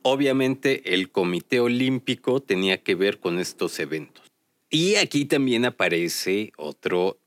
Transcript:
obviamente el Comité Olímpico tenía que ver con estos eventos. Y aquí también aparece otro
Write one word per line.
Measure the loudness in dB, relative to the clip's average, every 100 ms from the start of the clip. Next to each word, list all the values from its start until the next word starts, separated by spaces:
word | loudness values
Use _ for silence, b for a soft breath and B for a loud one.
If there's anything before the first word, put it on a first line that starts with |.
obviamente | 0 2 2 2 0 0 0 -2 -2
el | -2 -2
Comité | 0 0 -2 -2 0
Olímpico | 2 2 0 0 -2 -4 -2 -2
tenía | 0 0 0 -2
que | -2
ver | 0 0 0
con | -4 -2
estos | -4 -4 -6 -4
eventos. | -6 -6 -10 -20 -20 _ _ _ -6
Y | -2 2 2
aquí | 0 -2
también | 0 0 2 2
aparece | 0 0 0 0 -2 -4 -2 -2 -4 -10
otro | -12 -8 -2 0 0 -2